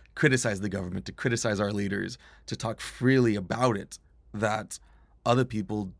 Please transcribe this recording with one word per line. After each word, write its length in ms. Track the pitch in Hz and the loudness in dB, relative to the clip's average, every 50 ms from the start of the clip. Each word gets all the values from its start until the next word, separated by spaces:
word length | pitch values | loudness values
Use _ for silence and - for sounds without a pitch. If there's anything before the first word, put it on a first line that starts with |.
| - _ _ | -20 _ _
criticize 460 | - - 147 131 127 - 117 104 92 | 2 4 4 4 4 2 0 -2 -2
the 80 | 101 104 | -4 -4
government, 360 | 95 98 92 90 90 95 95 | -4 -4 -4 -4 -6 -6 -8
to 60 | - - | -8 -12
criticize 480 | - - 131 113 113 - 113 107 95 | -4 -2 -2 0 0 0 0 0 0
our 120 | 104 101 107 | 0 0 0
leaders, 460 | 101 101 98 98 98 95 95 - - - - - - _ | -2 -2 -2 -2 -4 -4 -6 -8 -12 -18 -20 -20 -20 _
to 100 | - - | -10 -10
talk 240 | - - 117 110 - | -6 -6 -8 -8 -8
freely 560 | - - - - 123 127 135 131 123 117 104 | -10 -12 -8 2 4 6 6 6 6 4 2
about 400 | 104 92 87 - 113 127 127 110 | 0 -2 -6 -2 2 2 2 2
it 220 | 98 95 - - - _ _ _ _ _ - - | 2 -2 -8 -14 -20 _ _ _ _ _ -14 -6
that 460 | 104 110 104 107 110 101 - - - - _ _ _ _ _ _ _ _ | -2 -2 0 0 -2 -6 -8 -12 -16 -16 _ _ _ _ _ _ _ _
other 200 | 120 120 127 127 | 2 4 4 4
people 480 | 127 - 107 98 95 107 107 101 92 - | 0 -2 -4 -4 -2 -4 -4 -4 -6 -10